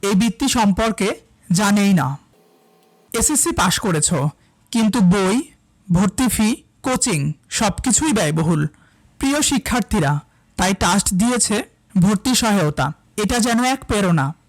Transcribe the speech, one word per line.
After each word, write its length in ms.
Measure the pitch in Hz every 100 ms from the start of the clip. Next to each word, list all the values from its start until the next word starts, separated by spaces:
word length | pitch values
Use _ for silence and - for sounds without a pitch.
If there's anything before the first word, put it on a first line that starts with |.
এই 140 | 196 202
বৃত্তি 260 | 226 - 269
সম্পর্কে 600 | 247 208 185 226 214 202 - _ _ _
জানেই 420 | 170 208 208 202
না। 140 | 185 135 139 _ _ _ _ _ _ _ _ _
এসএসসি 380 | 233 220 302 339
পাশ 220 | - 180 -
করেছ, 240 | 202 160 139 165 143 - _ _ _
কিন্তু 260 | 233 220 240 185
বই, 240 | 202 190 226 330 _ _ _ -
ভর্তি 380 | 175 196 - 254
ফি, 200 | - 214 262 _ _
কোচিং 380 | - 254 - 170 143 151 _
সব 220 | - 214 -
কিছুই 300 | - 208 311
ব্যয়বহুল। 500 | 226 160 156 160 160 151 _ _ _ _ _
প্রিয় 180 | 269 285
শিক্ষার্থীরা, 680 | - 269 - 240 214 214 143 147 - _ _ -
তাই 140 | 185
ট্রাস্ট 340 | 196 196 196 -
দিয়েছে 420 | 185 226 247 - 214 - _ _ 190
ভর্তি 280 | 180 208 -
সহায়তা। 520 | 254 233 202 151 147 139 - _ -
এটা 200 | 208 247
যেন 180 | 233 226
এক 160 | 254 262 -
প্রেরণা। 400 | 220 196 165 135 160